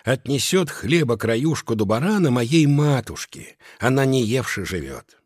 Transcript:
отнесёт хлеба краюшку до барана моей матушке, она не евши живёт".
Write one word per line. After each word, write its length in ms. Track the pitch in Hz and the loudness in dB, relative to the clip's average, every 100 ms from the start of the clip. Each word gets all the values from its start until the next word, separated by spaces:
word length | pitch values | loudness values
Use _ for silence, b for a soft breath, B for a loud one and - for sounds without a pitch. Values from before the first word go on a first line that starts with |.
отнесёт 680 | - 131 123 135 - 185 165 | -4 -2 -2 -2 0 0 -2
хлеба 480 | - 101 165 143 113 | -4 -2 0 0 0
краюшку 580 | 113 113 151 143 - 110 | 0 0 0 -2 -2 -2
до 100 | 101 | 0
барана 440 | 110 170 208 160 | 0 0 2 2
моей 380 | 123 117 165 147 | 2 2 4 4
матушке, 920 | 143 147 135 - 82 - - - - B B | 4 2 0 -2 -10 -14 -16 -20 -20 B B
она 260 | 117 131 135 | 0 2 2
не 180 | 131 | 2
евши 420 | 107 131 120 - 85 | 0 -2 -2 -6 -6
живёт". 520 | 90 67 58 - _ | -6 -8 -12 -18 _